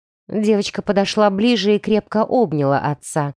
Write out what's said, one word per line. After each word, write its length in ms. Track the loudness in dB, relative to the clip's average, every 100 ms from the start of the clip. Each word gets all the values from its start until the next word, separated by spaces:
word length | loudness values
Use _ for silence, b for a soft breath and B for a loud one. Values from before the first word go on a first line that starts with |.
| _ _ -8
Девочка 540 | -2 2 0 0 -4
подошла 480 | -2 -2 0 2 2
ближе 460 | 2 2 2 2 0
и 40 |
крепко 440 | 0 -2 0 -4
обняла 560 | 0 0 0 0 0 0
отца 540 | -2 -6 -6 -4 -4